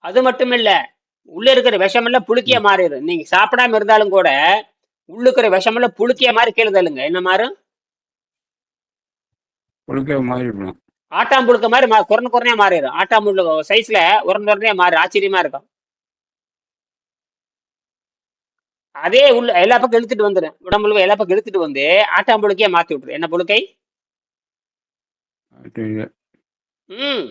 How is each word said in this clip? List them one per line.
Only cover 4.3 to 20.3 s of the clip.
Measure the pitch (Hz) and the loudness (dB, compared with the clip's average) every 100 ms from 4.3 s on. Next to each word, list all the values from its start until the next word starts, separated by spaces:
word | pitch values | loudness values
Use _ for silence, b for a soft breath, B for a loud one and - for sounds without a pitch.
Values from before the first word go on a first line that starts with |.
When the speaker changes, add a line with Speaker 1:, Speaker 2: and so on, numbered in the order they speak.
| 139 156 208 - _ _ _ _ | 2 2 0 -4 _ _ _ _
Speaker 1:
உள்ள | 190 247 | 0 2
இருக்கிற | 254 226 | 2 2
விஷமெல்லாம் | 190 190 226 240 - | 2 0 -2 -4 -2
புழுக்கையா | 240 262 247 | -2 0 0
மாறி | 226 233 | 2 0
கீழே | 220 226 | 0 0
தள்ளுங்க. | 190 170 139 | 2 0 -4
என்ன | 143 180 | -6 -4
மாறும்? | 180 190 240 392 _ _ _ _ _ _ _ _ _ _ _ _ _ _ _ _ _ _ _ _ _ _ - | -2 -2 -2 -8 _ _ _ _ _ _ _ _ _ _ _ _ _ _ _ _ _ _ _ _ _ _ -10
Speaker 2:
புழுக்கையா | 135 135 139 | -8 -4 -4
மாறிடும். | 127 127 123 101 95 - _ _ _ | -4 -4 -6 -8 -12 -14 _ _ _
Speaker 1:
ஆட்டாம்புழுக்க | 165 240 269 240 247 220 | -4 0 2 2 0 2
மாதிரி | 240 247 | 2 4
மா-, | 220 - | 2 2
குறண | 220 247 | -2 0
குறணையா | 240 240 226 | -2 0 2
மாறிடும். | 202 175 135 151 | 2 2 -2 -4
ஆட்டாம்புழுக்க | 196 226 208 190 170 156 151 | 0 0 0 -2 0 -2 0
சைஸ்ல | 214 220 214 165 208 | -2 0 0 2 2
உருண்டை | 190 202 208 | 0 -4 0
உருண்டையா | 208 220 190 | 0 0 2
மாறி | 180 160 | 2 2
ஆச்சரியமா | 180 208 196 190 | 0 -2 0 -2
இருக்கும். | 160 139 _ _ _ _ _ _ _ _ _ _ _ _ _ _ _ _ _ _ _ _ _ _ _ _ _ _ _ _ _ _ _ _ _ 139 | -2 -8 _ _ _ _ _ _ _ _ _ _ _ _ _ _ _ _ _ _ _ _ _ _ _ _ _ _ _ _ _ _ _ _ _ -8
அதே | 165 233 277 | 0 4 4
உள்ள | 240 240 180 | 2 0 0
எல்லா | 190 240 | 2 2
பக்கம் | 247 226 | 2 0
இழுத்துட்டு | 233 226 | -2 -2
வந்துடும். | 208 | -2